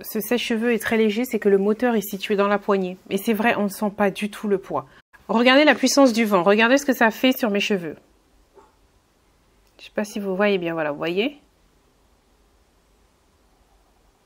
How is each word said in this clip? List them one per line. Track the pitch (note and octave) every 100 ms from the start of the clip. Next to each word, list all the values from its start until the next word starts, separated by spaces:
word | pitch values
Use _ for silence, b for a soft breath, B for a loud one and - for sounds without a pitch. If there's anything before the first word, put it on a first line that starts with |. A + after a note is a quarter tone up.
ce | - A3
sèche-cheveux | G3 A#3+ - A3+ A#3+
est | A3+
très | - A3+
léger, | A3 G#3
c'est | B3+ G#3+
que | G#3
le | G3
moteur | G3+ G#3+ B3
est | A3+
situé | G3+ F#3+ - G3+
dans | G3+
la | G#3
poignée. | G3+ G3 F#3 F#3 -
Et | G3
c'est | A#3
vrai, | G#3 A#3 -
on |
ne | G3+
sent | - G#3 G3+
pas | G3+
du | G3 G#3
tout | - G#3+
le | F#3+
poids. | - D3+ - b _ _ -
Regardez | G#3+ B3 C4+
la | D4+
puissance | C4+ B3+ C#4+ C4+
du | A3
vent, | A3 G3
regardez | E3+ G#3+ A#3 C#4
ce |
que | C#4
ça | A#3+ A3+
fait | - C4
sur | B3+ A3+
mes | G3+
cheveux. | - G3+ E3 - _ _ _ _ _ _ _ _ _ _ _ _ _ _ _ _ _ _
Je |
sais | -
pas | -
si | G#3 G#3+
vous | G3+ F#3
voyez | G#3 G3
bien, | E3+
voilà, | E3 D3+
vous | D3
voyez ? | D#3+ F3+ B3+ - _ _ _ _ _ _ _ _ _ _ _ _ _ _ _ _ _ _ _ _ _ _ _ _ _ _ _ _